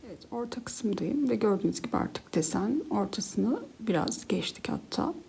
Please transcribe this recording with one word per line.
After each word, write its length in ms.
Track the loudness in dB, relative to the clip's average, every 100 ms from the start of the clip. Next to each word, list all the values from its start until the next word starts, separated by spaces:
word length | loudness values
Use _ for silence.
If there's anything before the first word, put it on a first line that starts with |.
| -14
Evet, 120 | -16 -8
orta 340 | -6 -4 -6
kısımdayım 640 | -6 -2 0 0 0 2 2
ve 60 |
gördüğünüz 480 | 4 4 4 2 0
gibi 140 | -2 0
artık 380 | 0 -4 -2
desen 480 | 0 2 0 2 0 0
ortasını 720 | 0 0 -2 -2 2 2 2 -4 -8
biraz 480 | 0 2 2 -2 0
geçtik 400 | 0 0 -6 -6
hatta. 460 | -6 -4 -2 0 -2